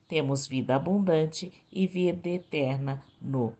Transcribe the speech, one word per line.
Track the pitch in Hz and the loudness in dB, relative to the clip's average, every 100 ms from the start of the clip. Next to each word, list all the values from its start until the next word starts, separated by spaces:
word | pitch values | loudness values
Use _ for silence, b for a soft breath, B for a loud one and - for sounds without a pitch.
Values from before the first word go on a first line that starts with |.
| - | -4
Temos | 160 139 139 - | 0 0 -2 -2
vida | 127 113 | -2 2
abundante | 135 170 202 185 160 156 - 185 B B | 2 2 2 4 4 2 -2 -12 B B
e | - 185 | -2 0
vida | 185 180 175 175 | 2 0 0 -4
eterna | 180 - 156 131 135 139 135 - - | -4 -4 -2 0 0 -4 -6 -10 -12
no | 127 131 113 | -4 0 0